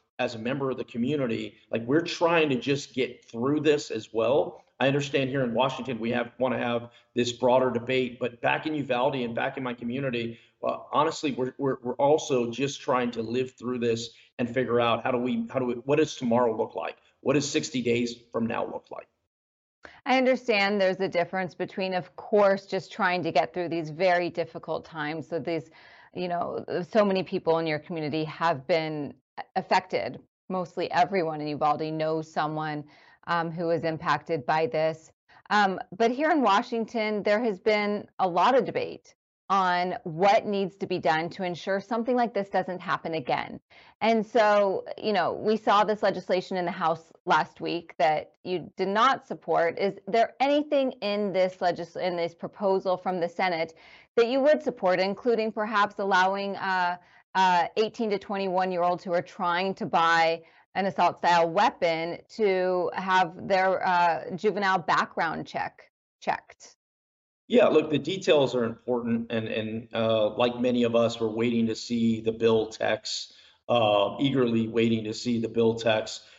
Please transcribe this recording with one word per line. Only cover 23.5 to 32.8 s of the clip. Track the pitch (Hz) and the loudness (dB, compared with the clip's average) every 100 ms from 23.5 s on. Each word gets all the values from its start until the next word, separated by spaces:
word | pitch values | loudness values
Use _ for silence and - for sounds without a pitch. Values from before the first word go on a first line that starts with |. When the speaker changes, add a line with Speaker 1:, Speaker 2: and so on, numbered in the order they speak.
Speaker 2:
through | 180 170 | -2 -4
these | 165 156 | -4 -6
very | 151 190 175 175 | 0 2 2 0
difficult | - 160 170 - 160 | -4 -6 -8 -8 -8
times. | - 160 147 165 135 | -8 -8 -6 -6 -6
So | 165 | -6
these, | 123 165 - - - - - | -4 -4 -6 -20 -20 -20 -16
you | - 180 | -8 -4
know, | 175 175 - - 151 175 | -4 -4 -6 -4 -6 0
so | 226 | 4
many | 208 190 | 4 2
people | 175 185 165 160 | -2 -2 0 0
in | 165 | 2
your | 151 | -4
community | - 170 151 156 | -4 -6 -4 -2
have | 156 143 165 143 131 | -4 -2 -2 -2 0
been | 170 156 151 143 - _ - - 190 | 0 0 -6 -8 -12 _ -16 -6 -6
affected. | - 196 - 156 101 160 - _ - | 0 0 0 -4 -4 -8 -20 _ -8
Mostly | 185 175 - 170 | -6 -6 -4 -2
everyone | 170 180 196 160 156 | 0 2 0 -2 -4
in | 151 | -6
Uvalde | 143 151 151 156 | -2 0 0 -2
knows | 156 156 160 156 | -4 -2 -4 -4
someone, | - 156 156 156 151 | -4 -4 -4 -6 -8